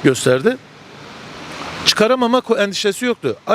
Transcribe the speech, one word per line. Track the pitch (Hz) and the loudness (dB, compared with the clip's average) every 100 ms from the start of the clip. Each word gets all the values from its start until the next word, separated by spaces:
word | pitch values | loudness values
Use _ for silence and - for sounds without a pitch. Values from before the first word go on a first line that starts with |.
gösterdi. | 147 127 - 127 165 262 - - - - - - - - - - - - - | 2 2 2 2 2 -2 -8 -20 -20 -20 -18 -18 -16 -16 -14 -12 -12 -6 -2
Çıkaramama | - 214 262 240 254 | 2 2 2 2 2
ko-, | - 226 | 2 0
endişesi | 202 190 208 196 247 | 0 0 -2 -2 -2
yoktu. | 226 139 104 - | -2 -4 -6 0